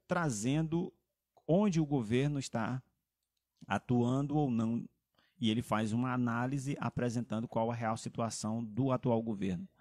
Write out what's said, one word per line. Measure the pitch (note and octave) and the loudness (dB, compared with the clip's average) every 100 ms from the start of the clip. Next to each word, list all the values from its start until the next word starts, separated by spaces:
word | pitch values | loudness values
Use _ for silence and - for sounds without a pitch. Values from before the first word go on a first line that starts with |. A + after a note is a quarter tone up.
| - | -4
trazendo | F3 D#3+ G#2+ A#2 D3 D#3+ E3 - _ _ _ _ _ - | 0 0 0 0 0 0 -2 -2 _ _ _ _ _ 2
onde | F3 G#3 E3 | 4 4 4
o | D3 | 2
governo | C#3+ G#2+ B2 C#3+ C#3+ | 2 2 2 2 0
está | - A#2 G#2+ C3 - _ _ _ _ _ _ _ - | -4 -4 -2 -4 -8 _ _ _ _ _ _ _ -4
atuando | G2 - B2 A#2+ C3 C#3+ D3+ | -4 2 2 4 2 2 2
ou | C#3+ | 2
não. | A2+ A2+ A#2 - _ _ _ _ - | 2 0 -2 -4 _ _ _ _ -2
E | A2+ | 0
ele | A2+ | 0
faz | - G#2+ A2+ | 0 0 0
uma | A2+ B2+ | 0 0
análise | B2+ A#2+ A#2 B2+ C#3 C3 - | 0 0 0 -2 -4 -4 -4
apresentando | A#2+ - B2 A#2 A2+ G#2+ A#2 | -4 -2 -2 -2 -4 -4 -4
qual | A2+ A2+ | -2 -2
a | A#2 | -2
real | A2+ A2+ | -2 -2
situação | A2 - A2+ - G#2+ A2+ | -6 -4 -4 -4 -4 -4
do | A2+ G#2+ C3+ | -4 -2 0
atual | B2+ B2+ A2+ | 2 2 0
governo. | A#2 G2+ G2 F2+ F#2+ _ | 0 -4 -2 -4 -6 _